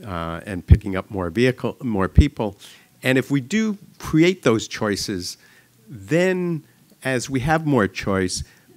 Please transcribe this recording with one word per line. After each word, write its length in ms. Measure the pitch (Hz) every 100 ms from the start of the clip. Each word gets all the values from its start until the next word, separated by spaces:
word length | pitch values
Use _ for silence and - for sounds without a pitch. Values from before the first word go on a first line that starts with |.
uh, 360 | 120 87 82 85
and 220 | - 92 -
picking 280 | 113 101
up 160 | 92 -
more 200 | 98 87
vehicle, 460 | 87 127 123 117 -
more 260 | 127 98 92
people? 500 | - 147 - 107 98 - - _ _
And 140 | 131 131
if 140 | 123
we 100 | 139
do 380 | 120 220 220 202 - -
create 440 | - 156 175 185
those 260 | 135 110 -
choices, 720 | - 107 95 - 95 90 - _ _ _ _ -
then 720 | 120 98 160 185 185 175 160 - _ _ _
as 280 | 131 127 -
we 100 | 131
have 260 | 139 160 156
more 220 | 131 95
choice, 560 | - - 95 92 - - _ _